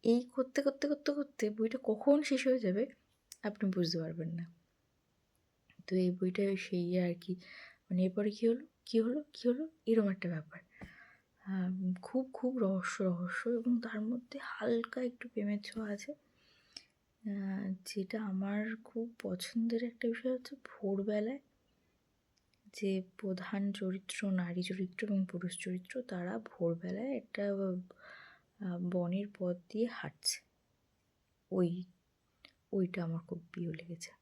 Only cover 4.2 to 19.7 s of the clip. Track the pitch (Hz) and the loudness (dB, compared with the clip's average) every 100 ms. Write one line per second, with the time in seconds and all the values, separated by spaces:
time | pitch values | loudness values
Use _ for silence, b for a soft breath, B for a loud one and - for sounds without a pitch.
4.2 | 165 165 170 - _ _ _ _ _ _ | -4 -4 -8 -12 _ _ _ _ _ _
5.2 | _ _ _ _ _ - - 185 185 180 | _ _ _ _ _ -20 0 4 4 4
6.2 | 185 185 196 196 - 180 175 180 175 175 | 0 2 2 0 0 0 2 4 2 0
7.2 | - 180 B B B B _ 180 185 185 | -4 -6 B B B B _ 2 4 4
8.2 | 208 208 226 240 311 _ - 226 226 277 | 0 4 2 2 -2 _ 0 2 4 0
9.2 | 294 - 240 247 320 _ - 226 202 190 | -4 0 2 2 -2 _ 4 4 4 0
10.2 | 175 160 - - - B B B B B | -2 -4 -8 -18 -20 B B B B B
11.2 | _ _ 190 190 180 185 185 185 - 254 | _ _ -4 -2 0 0 0 -2 0 -2
12.2 | 262 - 254 254 196 190 180 - 190 175 | -2 -2 -2 2 2 2 -2 0 2 2
13.2 | 180 - 233 240 233 240 226 214 214 247 | -2 -2 0 2 4 2 2 -2 -2 -2
14.2 | - 277 - - 220 233 233 - 247 247 | -4 -12 -10 -4 2 2 0 -2 -2 -4
15.2 | 240 - 202 208 - 226 214 208 - - | -8 -4 0 -2 -2 -6 -4 -4 -6 -12
16.2 | _ _ _ _ _ - _ _ _ _ | _ _ _ _ _ -20 _ _ _ _
17.2 | 214 202 196 190 196 185 - 208 190 220 | -6 -4 -2 -2 -2 -4 -4 -4 -4 -2
18.2 | 208 190 196 208 214 220 - 226 233 - | -2 0 0 0 -2 -6 -8 -6 -6 -6
19.2 | 196 185 - 233 226 | -4 -4 -2 0 2